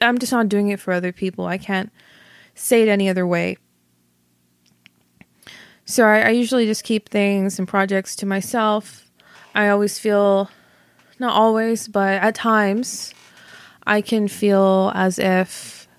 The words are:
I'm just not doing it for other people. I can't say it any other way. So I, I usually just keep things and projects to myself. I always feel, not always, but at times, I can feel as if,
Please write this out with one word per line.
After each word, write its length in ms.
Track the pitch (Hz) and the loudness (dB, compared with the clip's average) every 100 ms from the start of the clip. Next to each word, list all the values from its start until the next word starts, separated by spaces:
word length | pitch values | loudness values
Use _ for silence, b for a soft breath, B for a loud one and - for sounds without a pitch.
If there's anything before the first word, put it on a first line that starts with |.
I'm 180 | 233 240 | 0 0
just 120 | 247 | -2
not 180 | 247 214 | 0 0
doing 200 | 202 202 | 0 -2
it 100 | 196 | -4
for 160 | - | -4
other 160 | 180 180 | -4 -4
people. 340 | 180 190 180 | -6 -8 -6
I 140 | 180 190 | -6 -6
can't 320 | - 190 208 b b b b b b | -4 -6 -6 b b b b b b
say 280 | - - 233 | -10 0 2
it 60 | 220 | 4
any 200 | 202 196 | 2 0
other 180 | 185 180 | 0 -2
way. 300 | 175 175 190 _ _ _ _ _ _ _ _ _ _ _ _ _ _ _ _ _ _ B B B B | -2 -4 -8 _ _ _ _ _ _ _ _ _ _ _ _ _ _ _ _ _ _ B B B B
So 220 | - - 220 | -6 2 4
I, 140 | 214 | 6
I 100 | 226 | 4
usually 360 | 240 233 262 220 | 2 2 0 0
just 180 | 220 | -2
keep 240 | - 220 - | -2 -4 -2
things 500 | 214 202 202 190 190 | -2 0 0 -2 -4
and 80 | 185 | -4
projects 480 | 202 190 190 190 - | -2 0 -2 -4 -8
to 80 | |
myself. 840 | 196 190 - 240 214 214 214 - _ _ B B B | -6 -4 -4 -2 0 0 -4 -20 _ _ B B B
I 180 | - 208 | -2 2
always 280 | 202 208 - | 2 0 -2
feel, 500 | 220 202 202 196 196 b b b b b b - | 0 2 2 2 -2 b b b b b b -8
not 160 | 247 | -2
always, 540 | 208 220 220 226 226 - | 2 2 2 0 -4 -4
but 340 | 208 196 196 | -2 0 2
at 140 | 208 214 | 0 0
times, 760 | 233 220 202 208 - - - B B B B B B B - | 0 2 2 0 -4 -10 -14 B B B B B B B -2
I 140 | 208 | 0
can 280 | 208 220 208 | 0 -2 -2
feel 640 | - 208 196 196 190 190 | -2 2 4 4 4 2
as 240 | 190 190 180 | 0 -2 0
if, 680 | 190 185 185 - - - - | 0 0 -2 -6 -18 -20 -20